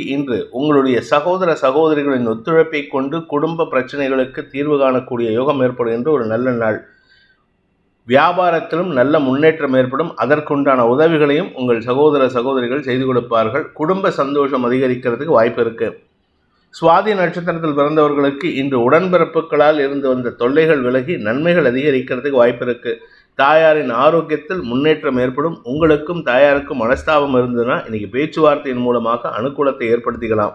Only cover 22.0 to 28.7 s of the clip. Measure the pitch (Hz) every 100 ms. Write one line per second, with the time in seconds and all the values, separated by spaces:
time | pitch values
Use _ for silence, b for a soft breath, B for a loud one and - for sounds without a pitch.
22 | 131 127 143 131 120 123 123 120 120 113
23 | b b b - 135 156 160 156 135 117
24 | 147 165 156 151 - 185 123 123 151 151
25 | 151 123 127 127 160 165 240 156 165 147
26 | 151 170 135 123 143 143 143 139 113 131
27 | - 151 143 127 123 120 117 165 - 110
28 | 101 123 156 165 156 143 143